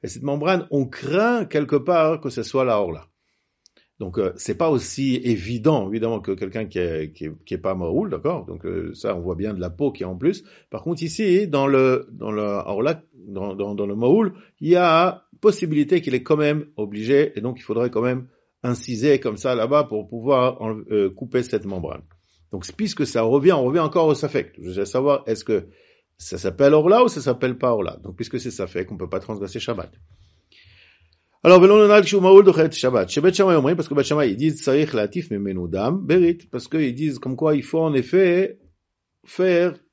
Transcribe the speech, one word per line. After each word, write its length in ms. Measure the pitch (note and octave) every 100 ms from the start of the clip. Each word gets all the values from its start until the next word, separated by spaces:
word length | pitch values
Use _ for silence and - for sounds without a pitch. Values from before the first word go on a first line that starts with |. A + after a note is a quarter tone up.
Et 40 | G#2+
cette 160 | A#2
membrane, 440 | C#3 C#3+ D#3 F#3 D#3
on 140 | C#3+ C3+
craint 600 | - C3+ E3+ A3+ A#3+ G3
quelque 320 | D3+ C3+ C#3+
part 420 | B2+ F3 D#3 D#3+
que 100 | C#3+
ce 140 | A#2+
soit 220 | G#2+ C3+ B2+
la 140 | G#2+
horla. 280 | F#2+ D#2 - _ _ _ _ _ _ _ _ _
Donc, 200 | G2 F#2
euh, 120 | F#2+ F2+
c'est 180 | -
pas 160 | G#2+ E3
aussi 460 | C3+ - - C3+ B2+
évident, 760 | B2 G#2+ F2 A#2+ G#2+ D3 G2
évidemment, 300 | A2 A2+ A2+
que 120 | F#2+
quelqu'un 320 | F#2+ F#2+ G#2 G#2+
qui 120 | F2
est, 340 | F2 D#2+ D#2
qui 120 | D#2 D#2
est, 60 | D#2 -
qui 100 | F#2+
est 20 |
pas 140 | F#2+
mahoul, 380 | F#2 E2+ A2+ G#3
d'accord ? 340 | D#2+ C#3 E3 F2
Donc, 180 | F2
euh, 300 | F2 F2+ E2+
ça, 220 | - G#2+ F#2
on 60 |
voit 120 | F2
bien 220 | E2 G#2 G2
de 40 |
la 120 | F2
peau 200 | E2+ C#3+
qui 120 | -
est 20 | F#2
en 100 | F#2
plus. 280 | C#3+ G3+ - - _
Par 140 | G#2
contre, 180 | - E3+
ici, 460 | D#3+ D#3 G#3+ F3+ G#3
dans 180 | C#3+ C#3
le, 420 | C3+ C3 B2+ -
dans 180 | - G#2+
le 140 | G#2+
horla, 580 | G#2 G2+ - G2+ C3 D#3+ _ B2+
dans, 400 | G2 G2 G2+ G2
dans, 180 | G2+
dans 140 | G2+ G2+
le 80 | G#2
mahoul, 380 | A#2+ G3 G#3+ - _ _
il 100 | D3
y 60 | F3
a 480 | F3 D#3+ F3+ - _ _
possibilité 600 | G#3+ - E3+ D#3 C#3+ F3+
qu'il 120 | D#3+
est 80 | B2+
quand 160 | B2+ D3+
même 300 | D3 D3+ D3 -
obligé, 600 | G#2+ G#2 A2 C#3 D3 -
et 40 |
donc 160 | A2+ B2
il 40 |
faudrait 260 | - A2+ B2
quand 120 | A#2
même 260 | B2 B2+ B2+ _ _ _
inciser 560 | B2+ B2 - A#2 C3+ C#3
comme 180 | B2+ G#2
ça 180 | C3 B2
là-bas 280 | A2+ D3 D3
pour 220 | G#2+ G2+
pouvoir 540 | A#2 A#2+ C3+ B2+ B2
en-, 180 | A2 G#2+ G#2+
euh, 180 | G#2+ G2
couper 320 | F#2+ C3 B2+
cette 240 | B2 A2 F#2
membrane. 380 | F#2+ D#2 - - _ _ _ _
Donc, 200 | F#2+ F2+ -
puisque 280 | G#3+ - C#3+
ça 180 | A#2+
revient, 300 | A2+ C#3 D3
on 120 | E3 B2+
revient 140 | D#3+
encore 260 | D#3 F3 D#3+
au 80 |
safek. 400 | C#3 C#3+ C3+ - -
Je 80 | F2
veux 160 | F#2 G2
savoir, 380 | B2+ C#3 C#3 -
est-ce 180 | A2
que 260 | - G#2 E2+ _ _ _ _ _
ça 180 | - F2
s'appelle 380 | F#2+ F#2 C#3 D3+
horla 280 | D#3+ A3
ou 40 | B3
ça 120 | D#3
s'appelle 380 | C3 A#2 B2+ B2+
pas 160 | B2+
horla ? 240 | A2+ F2+ -
Donc, 120 | G#2 F#2
puisque 240 | A#2 B2
c'est 120 | B2+
safek, 400 | - F#2 F2 F#2+
on 60 | G2
peut 120 | F2
pas 100 | F#2+
transgresser 400 | - G#2+ G2 G2
Shabbat. 320 | A2 G#2+ E2 _ _ _ _ _ _ _ _ _ _ _ _ _ _ _
Alors, 180 | D#3+ F3+
Velon 160 | F#3 G#3+
Nonal 260 | G#3 G#3
Kshu 160 | F#3 G3+
Maoul 240 | F#3 F#3+
Dochet 280 | F#3+ D#3+ D#3+
Shabbat. 380 | D#3+ B2+ B2 F#2
Chez 120 | -
Bet 100 | E3+
Shammai, 440 | F#3 F#3+ E3 C3+ F3
parce 120 | D#3+
que 60 |
Bet 100 | C#3+
Shammai, 280 | C3+ D3+ C3+
ils 40 | G2+
disent, 280 | D#3 D#3
Sarich 300 | - C3+ D3+
Latif 360 | A2+ G#2 F3 -
Memenu 400 | G#2 G2 F#2 F2
Dam 340 | F#2 A2 F#3
Berit, 360 | F3 F3 E3+ E3+ -
parce 160 | B2+ -
qu'ils 280 | D#3+ C#3+ A#2+
disent 240 | D#3 B2
comme 160 | C3 C3
quoi 200 | D#3 C#3+
il 80 |
faut 160 | C3+ E3
en 140 | D#3+
effet 640 | C#3 B2+ F#3 F#3 F3 F#3+ - _ _ _ _ _ _
faire 520 | _ - F#3 F3 F3 F3+ _